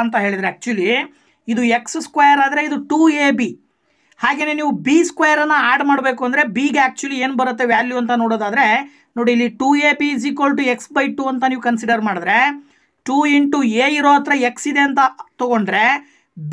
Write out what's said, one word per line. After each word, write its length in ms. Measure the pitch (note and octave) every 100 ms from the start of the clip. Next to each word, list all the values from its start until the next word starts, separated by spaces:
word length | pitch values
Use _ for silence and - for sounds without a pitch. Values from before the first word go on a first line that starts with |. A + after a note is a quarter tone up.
ಅಂತ 120 | A#3 A3+ G3+
ಹೇಳಿದ್ರೆ 220 | G3 F#3+
actually 360 | - - G#3+ F#3 B3 - _ _ _ -
ಇದು 100 | A#3 A#3+ A#3
ಎಕ್ಸ್ 200 | A#3 E4 E4
ಸ್ಕ್ವೇರ್ 320 | D4+ C#4+ C#4+ C#4
ಆದ್ರೆ 160 | C#4+ D4+
ಇದು 80 | C#4+ -
ಟೂ 80 | D4+ D#4+ D4 C#4+
ಎ 20 | A#3
ಬಿ. 100 | A3 - _ _ _ _ _ -
ಹಾಗೇನೆ 300 | A#3+ C#4+ D4+ D4+
ನೀವು 120 | D4+ - B3
ಬಿ 100 | D#4 F4
ಸ್ಕ್ವೇರ್ 320 | - D#4 D4+
ಅನ್ನ 140 | D4+ D4 A#3+
ಆಡ್ 120 | C4+ C#4+
ಮಾಡ್ಬೇಕು 300 | C#4 C4 B3+ B3
ಅಂದ್ರೆ 160 | C#4 D4+ G3
ಬಿಗೆ 240 | C#4+ C#4 C4
actually 300 | C4 C#4 C4+ C4
ಏನ್ 100 | C4
ಬರುತ್ತೆ 240 | B3+ A#3+ B3
ವ್ಯಾಲ್ಯೂ 240 | A3+ B3 B3+
ಅಂತ 120 | A#3+ A#3+
ನೋಡೋದಾದ್ರೆ 440 | A3+ A3 G#3 B3 A#3 A#3 C#4+ _ _ -
ನೋಡಿ 120 | A#3 A#3+
ಇಲ್ಲಿ 140 | A#3+ A#3
ಟೂ 80 | C4+ C#4+ D4
ಎ 20 | D4
ಬಿ 80 | D4 C4+
is 100 | C4+
equal 220 | - C#4 C#4
to 40 | C4 A#3+
ಎಕ್ಸ್ 140 | - D4
ಬೈ 80 | C#4 -
ಟೂ 80 | C4+
ಅಂತ 100 | C4 C4
ನೀವು 100 | C4 A#3+
ಕನ್ಸಿಡರ್ 360 | A#3 A3+ A3+ G#3+
ಮಾಡಿದ್ರೆ 320 | F3+ F3 A3 C#4 C#4+ - _ _ _ -
ಟೂ 80 | C#4 D4 C#4+
into 220 | C#4+ C#4+ B3 A3
ಎ 40 | C4+ D4+
ಇರೋ 140 | C#4+ C#4+
ಹತ್ರ 180 | C#4+ C#4+ A#3+
ಎಕ್ಸ್ 180 | A#3+ D4
ಇದೆ 100 | C#4+ C#4
ಅಂತ 140 | C4+ C4 - - -
ತಗೊಂಡ್ರೆ 440 | B3 A#3 F#3+ F#3+ A3+ C#4+ C#4+ _ _ - D3+